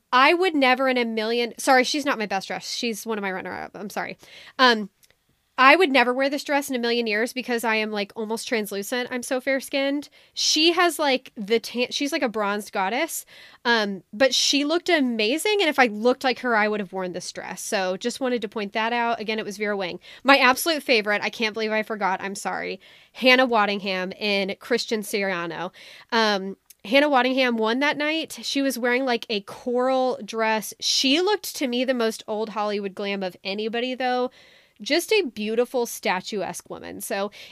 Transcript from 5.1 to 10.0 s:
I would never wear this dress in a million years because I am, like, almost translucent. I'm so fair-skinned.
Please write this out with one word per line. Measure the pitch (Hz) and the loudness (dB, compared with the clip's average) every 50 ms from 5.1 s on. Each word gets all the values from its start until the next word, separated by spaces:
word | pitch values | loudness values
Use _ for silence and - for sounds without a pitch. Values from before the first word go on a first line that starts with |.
| _ _ _ _ _ _ _ _ _ - | _ _ _ _ _ _ _ _ _ 6
I | 254 269 302 | 8 8 8
would | 339 370 277 | 8 6 6
never | 262 247 240 247 247 | 6 4 4 4 2
wear | 262 269 277 | 0 0 -2
this | 294 277 - | -2 -4 -2
dress | - 285 285 285 277 | 0 0 0 0 -2
in | 262 | -2
a | 240 | -2
million | 233 233 240 240 233 | 0 0 0 0 0
years | 220 208 214 240 240 - | 0 0 0 0 -2 -4
because | 254 226 - 240 233 233 | -6 -4 -2 -2 -2 0
I | 226 220 | 0 0
am, | 220 214 214 | 0 0 -2
like, | 214 208 - - - | -2 -4 -4 -6 -6
almost | 233 220 208 226 220 - | -8 -6 -6 -6 -6 -4
translucent. | - 247 214 208 202 202 196 202 - 262 247 247 247 | -4 -2 -2 -2 -4 -6 -8 -6 -4 -4 -4 -4 -4
I'm | 254 247 233 | -6 -8 -4
so | - 269 254 | -4 -4 -4
fair-skinned. | - 269 269 269 254 - - 277 277 277 285 294 | -2 -2 -2 -2 -4 -4 -2 -2 0 0 -2 -4